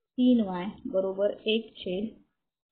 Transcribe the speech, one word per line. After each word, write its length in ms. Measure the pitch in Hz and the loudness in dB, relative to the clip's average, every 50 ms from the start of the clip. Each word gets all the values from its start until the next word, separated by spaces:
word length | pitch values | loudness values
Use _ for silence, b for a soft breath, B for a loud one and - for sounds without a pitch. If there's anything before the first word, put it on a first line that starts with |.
| _ _ _ | _ _ _
तीन 240 | - 247 254 247 233 | 2 4 6 6 4
वाय 240 | 214 190 185 180 180 208 - - - | 2 0 -4 -6 -6 -8 -10 -10 -8
बरोबर 480 | - - 190 190 190 190 190 202 208 - - - | -4 -2 -2 0 -2 0 0 0 0 -2 -2 -2
एक 280 | 220 220 226 220 - - | 0 0 0 -2 -6 -14
छेद 300 | - - 196 180 190 214 220 - - _ _ _ _ _ _ _ _ _ _ | -12 -8 -6 -4 -4 -6 -6 -10 -14 _ _ _ _ _ _ _ _ _ _